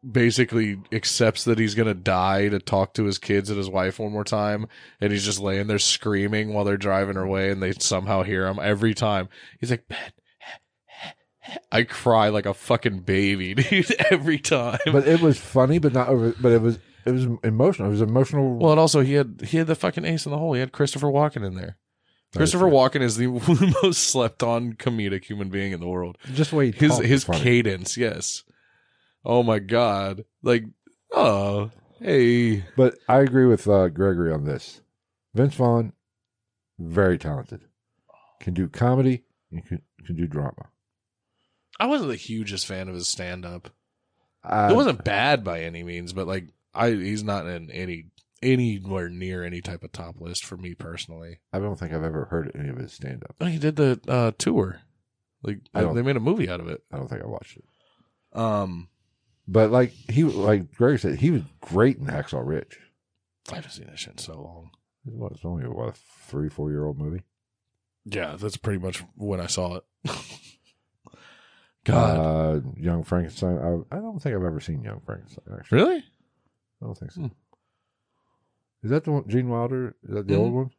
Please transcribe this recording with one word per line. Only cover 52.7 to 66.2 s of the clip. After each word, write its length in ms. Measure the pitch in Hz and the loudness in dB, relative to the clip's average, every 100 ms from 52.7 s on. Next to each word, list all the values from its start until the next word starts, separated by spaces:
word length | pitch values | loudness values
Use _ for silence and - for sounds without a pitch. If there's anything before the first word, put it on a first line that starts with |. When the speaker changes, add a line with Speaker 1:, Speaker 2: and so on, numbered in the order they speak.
Speaker 2:
of 60 | 64 | -10
his 140 | 64 | -12
stand-up. 400 | - 69 65 - - | -14 -14 -14 -16 -6
Speaker 1:
Oh, 60 | 170 | -4
he 120 | 160 | -2
did 180 | 147 151 | -2 2
the, 240 | 143 127 - | 2 2 -2
uh, 240 | 127 117 107 | 0 0 0
tour. 420 | - 220 92 95 _ _ _ _ _ _ | -2 0 -2 -4 _ _ _ _ _ _
Like, 160 | - 104 _ | -10 -10 _
Speaker 2:
I 60 | - | -2
Speaker 1:
they, 60 | 180 | -2
Speaker 2:
don't 80 | 113 | 0
Speaker 1:
they 60 | |
made 140 | 127 135 | 0 0
a 40 | |
movie 280 | 117 214 139 | 0 0 -2
out 100 | 87 | -4
of 80 | 85 | -8
it. 140 | 80 _ | -12 _
Speaker 2:
I 40 | 143 | -12
don't 120 | 131 | -10
think 140 | 113 | -10
I 40 | 110 | -10
watched 300 | 113 - - | -12 -14 -20
it. 60 | _ _ _ _ _ _ _ - | _ _ _ _ _ _ _ -6
Speaker 1:
Um, 500 | 113 104 98 87 85 _ _ _ _ _ - | -2 -2 -4 -8 -14 _ _ _ _ _ 0
Speaker 2:
But 220 | 95 110 | 4 6
like 200 | 120 127 | 6 2
he, 320 | - - 110 | -2 -2 2
like 500 | 160 101 101 107 87 | 2 2 2 2 0
Greg 240 | _ 120 139 | _ 2 2
said, 180 | 92 67 | 0 0
he 120 | 139 | 2
was 120 | 156 78 _ | 0 -2 _
great 340 | - 92 120 135 | -4 4 4 4
in 100 | 139 | -4
Hacksaw 400 | 147 - 71 64 | -6 -6 -6 -4
Ridge. 320 | 76 - - _ _ _ _ _ _ - | -6 -8 -18 _ _ _ _ _ _ -16
Speaker 1:
I 40 | - | -16
haven't 140 | 147 | -14
seen 140 | - - | -18 -18
that 120 | - | -16
shit 140 | - | -18
in 60 | - | -16
so 200 | - 80 | -16 -16
long. 320 | 73 85 82 _ _ _ 131 | -18 -20 -20 _ _ _ -18
Speaker 2:
It 80 | |
was 260 | 113 117 - | -12 -12 -12
only 200 | 85 87 | -10 -8
a, 60 | 123 | -8
what, 180 | 117 58 | -8 -8
a 40 | - _ _ | -10 _ _